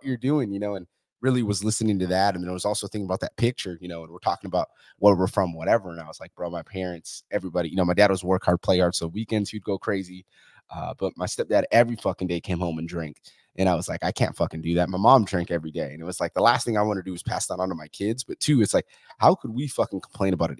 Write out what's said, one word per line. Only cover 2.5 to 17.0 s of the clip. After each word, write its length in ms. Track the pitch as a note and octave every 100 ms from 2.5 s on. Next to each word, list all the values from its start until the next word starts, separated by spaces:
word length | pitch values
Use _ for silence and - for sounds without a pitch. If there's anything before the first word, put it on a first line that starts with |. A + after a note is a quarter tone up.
I 40 |
was 100 | F2+ G#2
also 220 | G#2 G2+
thinking 180 | G#2+ F#2
about 140 | F#2
that 160 | - -
picture, 420 | A#2 - F#2+ E2+
you 80 | F2+
know, 160 | E2
and 80 | E2
we're 60 | E2+
talking 280 | - E2+ F#2+
about 200 | F2 - _ _ -
where 180 | G2+ F2+
we're 100 | F2+
from, 260 | - F2+
whatever. 360 | E2 F2 A2+ F#2
And 100 | E2
I 60 | D#2
was 120 | -
like, 140 | E2+ -
"Bro, 140 | F2
my 120 | E2+
parents, 640 | E2 F#2+ F#2 E2+ - - -
everybody," 380 | G2+ F2+ F2 E2
you 60 | F#2+
know, 80 | F2
my 80 |
dad 160 | F2 G2+
was 140 | F#2+
work 200 | F2+ F#2 -
hard, 160 | F2
play 180 | - F#2
hard. 140 | F2 -
So 120 | E2
weekends 420 | G2 G#2+ A2 G2
he'd 140 | G#2+
go 140 | G2+ G2
crazy. 480 | - G2 F2+ F2+ - _ _ _ -
Uh, 240 | E2 E2+ E2+
but 140 | F#2+ -
my 100 | F2+
stepdad 380 | - E2 G#2 -
every 240 | A2+ A#2 A#2
fucking 320 | G2 - F2+
day 120 | F2
came 180 | - F2
home 200 | F2 D#2+
and 100 | E2
drank. 300 | E2+ D#2 - - _ _ -
And 120 | F#2+
I 60 | E2+
was 120 | -
like, 160 | E2
"I 80 | F2
can't 240 | - G2+ -
fucking 260 | E2+ D#2+
do 120 | D#2+ E2+
that." 120 | E2+
My 80 | F#2
mom 260 | A2 C3
drank 260 | G2+ F2+ E2
every 200 | E2+ D#2+
day. 200 | E2 C#2+
And 100 | D2
it 40 | E2
was 140 | -
like, 140 | E2+
the 80 | F#2
last 220 | A2 B2 B2
thing 100 | G#2+
I 40 |
wanna 200 | G#2+ G2